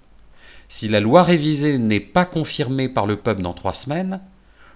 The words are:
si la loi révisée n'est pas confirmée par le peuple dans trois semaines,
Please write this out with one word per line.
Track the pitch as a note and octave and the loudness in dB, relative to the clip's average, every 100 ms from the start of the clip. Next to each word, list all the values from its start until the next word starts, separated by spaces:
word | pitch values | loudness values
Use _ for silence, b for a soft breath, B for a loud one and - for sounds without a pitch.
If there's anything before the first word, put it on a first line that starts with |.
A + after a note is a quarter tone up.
| _ - - b b b b | _ -20 -20 b b b b
si | - G#2+ | -8 -2
la | G#2+ | 0
loi | G#2+ D#3+ | 4 6
révisée | E3+ E3+ D3+ D3 D3 C3+ | 6 4 2 0 0 0
n'est | A2+ G#2 | 2 0
pas | - F3+ | 0 0
confirmée | F3 D#3+ C#3+ - C3 C3+ C3 | 0 -2 -6 -4 -4 -2 -2
par | A2+ G2+ | -2 -2
le | G#2 | -2
peuple | A#2+ G2 | -2 -2
dans | F2+ | -4
trois | E2+ F#2+ | -6 -6
semaines, | - B2+ D#3 F#3+ F#3+ - - b b b | -6 -6 -4 -4 -8 -12 -20 b b b